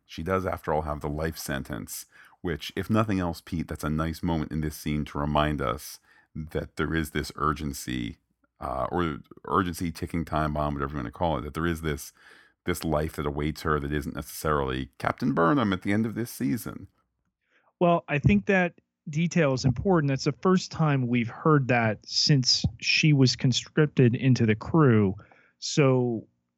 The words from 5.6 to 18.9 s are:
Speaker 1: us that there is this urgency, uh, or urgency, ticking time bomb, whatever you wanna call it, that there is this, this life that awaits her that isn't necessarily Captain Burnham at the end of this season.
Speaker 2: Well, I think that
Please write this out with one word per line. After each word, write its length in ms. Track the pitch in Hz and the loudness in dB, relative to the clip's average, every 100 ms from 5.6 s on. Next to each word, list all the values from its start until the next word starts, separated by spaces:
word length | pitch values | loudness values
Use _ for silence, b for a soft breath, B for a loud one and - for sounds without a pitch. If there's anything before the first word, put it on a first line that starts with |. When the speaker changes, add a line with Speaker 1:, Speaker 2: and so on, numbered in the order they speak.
Speaker 1:
us 380 | 65 64 - - b b b 87 | -2 -4 -10 -18 b b b -12
that 420 | 78 80 - - | -8 -6 -6 -4
there 180 | 76 80 | -2 -2
is 160 | 76 | -2
this 200 | 78 69 - | -6 -6 -2
urgency, 840 | 76 78 76 67 - 62 57 - _ _ _ _ | -2 0 -4 -8 -6 -6 -6 -10 _ _ _ _
uh, 280 | 71 64 60 | -8 -4 -2
or 280 | 87 85 69 - - - | -2 -2 -4 -12 -16 -2
urgency, 460 | 92 90 80 90 | 0 0 -2 -6
ticking 320 | - 87 85 78 | -6 -6 -4 -2
time 280 | 78 78 | -2 0
bomb, 200 | 76 73 | 0 -2
whatever 200 | 71 69 | -2 -4
you 40 | 73 | -4
wanna 140 | 58 | -8
call 260 | - 87 71 | -4 -2 -2
it, 40 | |
that 120 | 69 | -4
there 140 | 76 82 | -4 -2
is 140 | 80 | -2
this, 320 | 78 69 - b b b b b - | -4 -4 -8 b b b b b -6
this 180 | 87 | -4
life 300 | 82 76 78 - | -2 0 -2 -4
that 80 | 73 | -4
awaits 360 | 73 76 76 | -2 -4 -4
her 180 | 82 76 | -2 -2
that 120 | 71 | -2
isn't 240 | 73 69 - | -4 -4 -8
necessarily 760 | - - 80 76 67 65 67 - | -10 -6 -2 0 0 -4 -8 -6
Captain 360 | - - 139 | -6 -2 -2
Burnham 400 | 143 165 143 107 | 2 2 2 0
at 100 | 92 | 0
the 100 | 98 | 0
end 120 | 104 113 | -2 -2
of 100 | 104 | -4
this 160 | 120 | -8
season. 560 | - 131 123 - - - _ _ _ _ _ _ _ _ _ | -6 -4 -4 -6 -14 -16 _ _ _ _ _ _ _ _ _
Speaker 2:
Well, 240 | 175 170 - | 2 2 0
I 100 | 143 | 0
think 300 | - 208 196 | 4 4 4
that 260 | 190 175 - _ | 2 0 -4 _